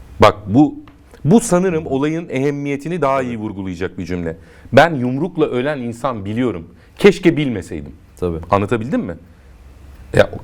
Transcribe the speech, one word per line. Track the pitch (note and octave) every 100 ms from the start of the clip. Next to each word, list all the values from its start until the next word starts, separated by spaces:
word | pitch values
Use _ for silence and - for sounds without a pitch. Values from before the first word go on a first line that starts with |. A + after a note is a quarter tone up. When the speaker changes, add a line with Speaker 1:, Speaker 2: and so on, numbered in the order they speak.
| - -
Speaker 1:
Bak | G#2 - G2+
bu, | A2+ D3+ - - - - -
bu | C#3+ A3+
sanırım | A#3 F3 F#3+ D#3+
Speaker 2:
Hı | -
hı. |
Speaker 1:
olayın | C3+ D3+ D#3+ E3+
ehemmiyetini | C3 C#3+ C#3+ C#3+ C#3 D#3 F3
daha | C#3 C3+
iyi | B2+
Speaker 2:
Evet. | A2+
Speaker 1:
vurgulayacak | G#2+ G2 F#2+ E2+ F2+ -
bir |
cümle. | E2 F2+ E2 E2 - - -
Ben | B2+ E3
yumrukla | D3 B2 C3+ F3 E3+ C#3
ölen | B2 C#3 D3
insan | A#2+ A#2 C#3 A#2
biliyorum. | G2+ A2 B2+ F2 D#2+ - - -
Keşke | G#3 G3+ F3 D3
bilmeseydim. | C#3+ G#2 - E2 - - - -
Speaker 2:
Tabii. | F2+ E2 F2
Speaker 1:
Anlatabildim | G2 G2+ A#2+ A#2 B3
mi? | A2 D#2+ - - - - - - - - - -
Ya | - -